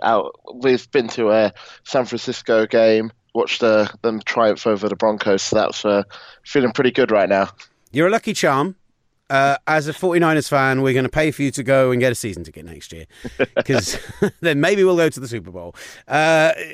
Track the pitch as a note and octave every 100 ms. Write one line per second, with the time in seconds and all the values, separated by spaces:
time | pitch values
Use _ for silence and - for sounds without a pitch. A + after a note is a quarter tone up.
0 | - A2 - - - B2 C3 B2+ - D3
1 | A#2 - A2 A2 G#2 - - - - C#3
2 | A#2 A#2+ - A#2+ - A2+ A2 A#2+ A2+ A2
3 | A2+ - _ A#2+ - - A#2 G#2+ G#2 -
4 | A#2 A2 - - A2 F#2+ A#2 G#2 G#2 F#2+
5 | A2 G#2+ - G2 - G#2+ G#2 - G#2+ G2+
6 | G2 - - - - D3 B2 - B2+ A#2+
7 | A#2+ G#2+ F#2 G2 G2 - - _ _ C3
8 | E3+ A3 - G3+ E3+ C3+ E3+ F#3 _ _
9 | _ _ - C#3 C#3 C#3 - D#3 D3 D3+
10 | F#3 F3 E3 D#3 - C#3+ C3+ C3 C3+ C3
11 | B2+ D#3 D#3 C#3 C#3 C3+ B2 C3+ C3 B2
12 | B2+ A#2 A#2 F2 D#2 D#2 E2 D#2 - E2
13 | D#2+ - - - C3 - - C#3 - -
14 | - - G3 - E3+ C#3+ D#3+ G3+ F#3 F3
15 | D#3+ - B2+ A#2 F2 F2+ F2 - - -
16 | - C#3+ D#3 D#3+ D#3+ - D#3+